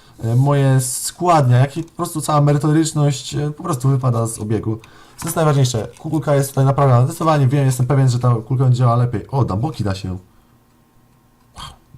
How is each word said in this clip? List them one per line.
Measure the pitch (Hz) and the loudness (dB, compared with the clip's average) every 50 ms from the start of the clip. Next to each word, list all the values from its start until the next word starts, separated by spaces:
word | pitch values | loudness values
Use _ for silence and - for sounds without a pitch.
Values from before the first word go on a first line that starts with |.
| - - - - - | -20 -20 -16 -8 -4
e, | 117 117 | -2 -2
moje | 123 135 143 143 139 139 135 135 131 | 0 0 2 2 2 2 2 2 2
składnia, | 127 - - - - - - - 170 180 170 156 143 127 123 123 | 0 -2 -6 -8 -8 -10 -8 -4 0 2 4 4 4 4 4 4
jak | 127 - - 165 | 4 2 0 -6
i | 160 | -10
po | - | -8
prostu | - - 170 170 - 156 | -8 -8 -8 -6 -6 -6
cała | 151 - 156 147 | -4 0 2 2
merytoryczność, | 143 147 147 147 135 156 151 156 160 151 - 151 147 143 143 - - - - | 4 4 2 2 2 2 2 2 0 0 0 0 0 0 0 -2 -8 -8 -6
e, | 139 147 147 | -6 -6 -6
po | 147 - - | -8 -8 -6
prostu | - - 127 127 135 | -6 -6 -2 0 0
wypada | 139 127 131 131 117 117 117 110 | 0 2 0 0 0 0 -2 -4
z | 113 - | -4 -8
obiegu. | 104 104 113 104 92 107 113 - - - - - - - - - | -6 -4 -4 -4 -2 -4 -6 -6 -10 -16 -20 -20 -20 -20 -18 -14
Co | - | -12
jest | 165 160 | -6 -4
najważniejsze, | 175 160 151 147 139 139 123 - 113 101 - - - | 0 0 2 2 2 2 0 0 -4 -6 -6 -10 -14
kulka | - 160 151 160 - 160 147 | -10 -6 -4 -4 -2 0 0
jest | 139 135 131 | 0 0 0
tutaj | - - 135 | 0 0 0
naprawdę, | 135 135 131 143 139 123 120 123 | 0 2 2 2 4 4 4 2
zdecydowanie | 147 165 - 165 160 156 147 139 127 | 0 -2 -2 -2 0 2 2 2 2
wiem, | 135 147 139 | 2 2 2
jestem | 131 127 123 127 120 | 0 0 0 0 0
pewien, | 147 135 135 131 | 2 2 2 2
że | 120 123 | 2 2
ta | 120 123 120 | 0 0 0
kulka | 113 - - 135 127 135 | 0 -2 -2 -2 0 2
będzie | 127 123 120 | 2 2 4
działała | 127 120 117 117 | 4 2 2 2
lepiej. | 120 120 - 101 95 - | 0 0 -2 -6 -8 -6
O, | - 135 113 | -2 -2 -2
na | 90 95 | 0 -2
boki | 101 117 160 156 - 98 | -2 -2 -4 -4 -4 -4
da | 101 95 | -4 -4
się. | 95 - 92 | -4 -6 -8
Wow. | 92 92 95 _ _ _ _ _ _ _ _ _ _ _ _ _ _ _ _ _ _ _ _ _ _ _ _ _ _ - - - - - _ _ - | -10 -10 -12 _ _ _ _ _ _ _ _ _ _ _ _ _ _ _ _ _ _ _ _ _ _ _ _ _ _ -20 -20 -20 -20 -20 _ _ -14